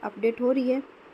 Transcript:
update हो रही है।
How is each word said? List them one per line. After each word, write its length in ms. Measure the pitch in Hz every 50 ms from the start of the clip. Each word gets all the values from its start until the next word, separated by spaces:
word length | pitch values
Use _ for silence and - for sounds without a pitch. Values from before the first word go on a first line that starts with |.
| -
update 380 | - - 208 208 226 226 -
हो 100 | 247 247
रही 180 | 262 269 247 254
है। 120 | 254 269 277 - - - - -